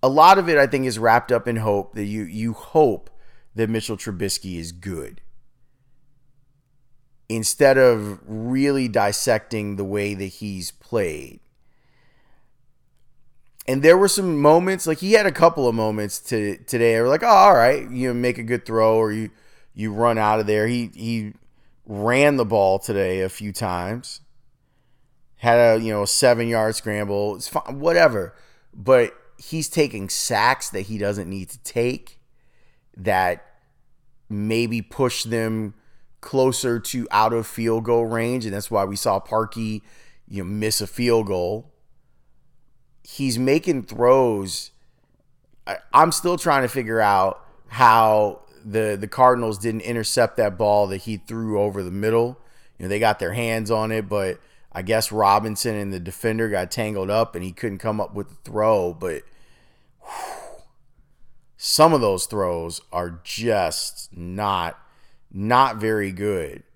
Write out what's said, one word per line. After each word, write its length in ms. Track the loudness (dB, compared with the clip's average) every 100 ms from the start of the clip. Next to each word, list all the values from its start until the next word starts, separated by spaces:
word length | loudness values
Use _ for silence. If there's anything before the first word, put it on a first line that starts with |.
A 60 | 0
lot 300 | 6 6 6
of 100 | 4
it, 80 | 2
I 100 | 2
think, 200 | 2 -2
is 120 | 0
wrapped 340 | 2 2 2
up 160 | -2 -2
in 80 | -4
hope 380 | -2 -2 -4
that 100 | -8
you, 180 | -8 -6
you 300 | -8 -6 -8
hope 580 | -8 -2 2 2 2 -8 -16 -18 -20 -16
that 160 | -4 -2
Mitchell 260 | -2 -4 -8
Trubisky 600 | -8 -6 -6 -6 -8 -10
is 120 | -10
good, 520 | -12 -10 -10 -10 -14 -16 -18 -20 _ _ _ _ _ _ _ _ _ _ _ _ _ _ -20 _ _ _
instead 500 | -4 -4 4 4 8
of 420 | 6 4 -4 -12 -12
really 600 | -10 -4 0 0 0 0
dissecting 880 | 0 0 0 0 -2 -2 -6 -6 -6
the 80 |
way 280 | -4 -4 -4
that 120 | -6 -8
he's 440 | -10 -10 -10 -12
played. 680 | -14 -6 -4 -2 -6 -12 -20 _ _ _ _ _ _ _ _ _ -20 _ _ _ _ _ _ _ _ -20 _ _ _ -2
And 160 | 4
there 160 | 8 8
were 80 | 6
some 320 | 2 0 4
moments, 460 | 6 6 4 -2 -2
like, 120 | -4
he 160 | 2
had 120 | 4 4
a 60 |
couple 340 | 4 4 4 0
of 80 |
moments 460 | 0 -2 -2 -6 -8 -4
to, 300 | -4 -2 -6
today 420 | -6 0 2 4
where, 80 | 2
like, 160 | 2
"Oh, 20 | 6
all 280 | 8 8
right, 360 | 8 6 4 -4
you 220 | -6 -4
make 240 | -2 -2 -4
a 60 |
good 200 | -4 -4
throw," 320 | -2 2 4 4
or 140 | 2
you, 200 | -2 -8 _ _ -20 -20
you 180 | -8 -6
run 260 | 0 2 2
out 200 | 2 2
of 80 | 2
there. 220 | 0 0
He, 220 | -2 -6
he 380 | -10 -8 -6 -8 -14 -20 _ _ _ -14
ran 500 | -4 0 4 4 4
the 80 |
ball 340 | 0 2 4 2
today 440 | -2 -2 -2 -2
a 60 | -4
few 240 | -6 -12
times, 680 | -6 -4 -4 -6 -10 -12 -20 -20 -20 _ _ _ _ _ _ _ _ _ _
had 200 | 2 6
a, 260 | 6 4
you 100 | 0
know, 100 | -2
a 40 | -2
seven-yard 680 | 2 2 2 0 0 0 -2
scramble. 600 | -6 -4 -2 -2 -2 -6
It's 120 | -8
fine, 320 | -8 -8 -4
whatever. 560 | 0 4 4 2 -6 -12 -20 _ _
But 420 | -10 4 4 4 -4 -20 -20
he's 300 | -10 -8 -4
taking 400 | 0 0 -2 -8
sacks 600 | -6 -2 2 2 2 -4
that 120 | -8
he 140 | -8 -4
doesn't 320 | -2 -4 -6
need 200 | -10 -12
to 100 | -14
take, 580 | -8 -2 -2 -4 -12 -20 _ _ _ _ _ _ _ -8
that 480 | 0 2 0 -2 -10 _ _ _ _ _ _ _ -12
maybe 520 | -6 -2 0 0 -4
push 440 | -8 -2 -2 -2
them 500 | -4 -4 -2 -4 -8 -12 -20 -20 -20 -20
closer 600 | -6 0 2 0 -2 -4
to 260 | -4 -8 0
out 220 | 2 2
of 140 | 0 -4
field 380 | -4 -2 -2
goal 220 | 2 0 0
range, 380 | -2 -2 -4
and 100 | -6
that's 160 | -8 -4
why 140 | -2
we 120 | -2 -2
saw 240 | -2 -2
Parkey, 600 | -2 -4 -4 -6 -6 -8 _ -20 -20 -20 -14
you 140 | -10
know, 80 | -8
miss 300 | -4 -2 -4
a 60 | -6
field 400 | -4 2 2 2
goal. 460 | -2 -4 -6 -12 _ _ _ _ _ _ _ _ _ _ _ _ _
He's 340 | -20 -6 -4 -2
making 460 | 0 0 0 -4
throws. 880 | -4 0 4 4 4 0 -6 -10 -12 _ _ _ _ _ _ _ _ _ -12
I, 100 | -12 2
I'm 180 | 4 4
still 260 | 2 -4 -2
trying 260 | 0 0
to 60 | 0
figure 320 | -4 -2 0
out 440 | 2 4 2 -4 -16 -20 -16
how 720 | 6 6 8 6 4 2 -4 -20 -20
the, 320 | -6 -2 -2 -4
the 80 | -8
Cardinals 520 | 4 4 6 0 -4
didn't 240 | -4 -6
intercept 540 | -6 -4 -2 0 0 2
that 200 | -2 0
ball 300 | 2 2 2
that 140 | -4
he 160 | -8 -10
threw 420 | -10 -8 -4 -2
over 240 | -2 -2
the 80 | -8
middle. 480 | -4 0 0 0 -4 -20 -20 -20 _
You 60 |
know, 40 | -6
they 100 | 0
got 220 | 0 0
their 140 | -4
hands 360 | -4 -4 -4 -2
on 220 | -2 -2
it, 160 | -4 -4
but 320 | -4 -4 -6 -16 -20 -16
I 100 | -12
guess 300 | -2 -2 0
Robinson 640 | 2 4 4 2 -6 -6 -4
and 160 | -6
the 80 | -8
defender 480 | -10 -6 -4 -2 -2
got 240 | -2 -4
tangled 360 | -6 -6 -4 -2
up 280 | -2 -4 -8
and 80 |
he 80 | -12
couldn't 260 | -8 -8 -6
come 220 | -6 -6
up 120 | -6
with 160 | -8 -12
the 80 | -16
throw. 480 | -10 -2 2 2 0
But 300 | -4 -8 -8 -12 -20 -20 _ _ _ _ _
whew, 640 | -18 -14 -14 -14 -18 -20 -20 _ _ _ _ _ -20 -20 _ _
some 380 | -4 4 4
of 60 | 4
those 260 | 0 -2 -4
throws 540 | -4 -4 -4 -8 -12 _
are 280 | -8 -6 -10
just 920 | -14 -8 -2 0 0 -4 -10 -12 -18 -14
not, 600 | -12 -6 -2 -2 -4 -10 -20 _ -20 -20 -16
not 460 | -8 0 4 2 0
very 340 | -2 -2 -2
good. 540 | -4 -4 -4 -6 -12 _